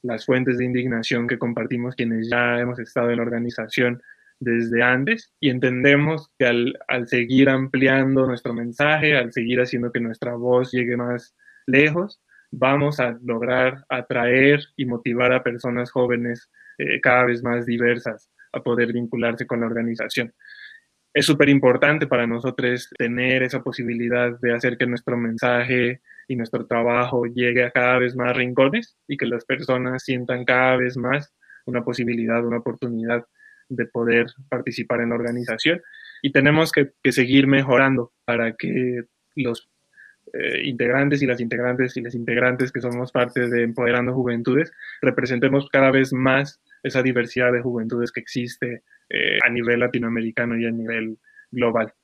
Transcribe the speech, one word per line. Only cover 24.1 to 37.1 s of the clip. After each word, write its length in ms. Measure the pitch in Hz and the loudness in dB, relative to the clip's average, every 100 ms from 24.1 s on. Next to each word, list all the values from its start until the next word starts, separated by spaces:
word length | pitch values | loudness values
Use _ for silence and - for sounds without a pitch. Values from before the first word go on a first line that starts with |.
| 123 123 120 | 0 0 0
de 140 | 123 | -2
hacer 240 | 120 127 117 | 0 -2 -2
que 100 | 123 | -2
nuestro 280 | 120 - 120 | -2 -4 -2
mensaje 840 | 117 113 123 120 123 127 123 127 _ - - | -2 -2 0 0 0 0 0 -4 _ -20 -8
y 80 | 127 | -6
nuestro 300 | 113 123 113 | -4 -6 -2
trabajo 600 | 120 120 120 123 123 120 | 0 2 0 0 -2 -2
llegue 380 | 123 123 120 | -2 0 2
a 80 | 123 | 0
cada 280 | 127 123 127 | 2 2 2
vez 160 | 123 127 | 0 0
más 200 | 123 127 | -2 0
rincones 640 | 123 123 135 214 233 _ - | 0 2 2 2 -6 _ -10
y 80 | 139 | -6
que 120 | 123 | -4
las 180 | 120 - | -4 -4
personas 580 | 135 127 127 127 127 | -6 -2 -2 -2 -6
sientan 400 | - 123 123 123 | -4 -6 -4 -4
cada 320 | 123 123 127 127 | 0 2 4 2
vez 220 | 127 127 | 0 -4
más 340 | 123 143 147 _ _ - - | -2 -4 -6 _ _ -16 -6
una 180 | 123 | -4
posibilidad, 600 | 117 120 120 117 113 117 | -4 -4 -4 -2 -2 -2
una 140 | 120 120 | -2 -4
oportunidad 680 | 117 113 123 117 113 120 117 _ - _ _ | -6 -6 -6 -6 -2 -4 -6 _ -20 _ _
de 160 | 123 117 | -6 -4
poder 420 | 123 117 117 120 - - | -2 2 2 0 -6 -8
participar 520 | 123 120 120 110 117 | -6 -6 -8 -4 -2
en 80 | 117 | -2
la 60 | 120 | -2
organización. 640 | 120 120 120 113 - 175 - - - - | -4 -6 -6 -2 -2 -2 -6 -20 -20 -8
Y 100 | 143 | 2
tenemos 400 | 139 143 151 160 | 4 6 6 4
que, 200 | - 139 _ | 2 0 _
que 100 | 135 | 0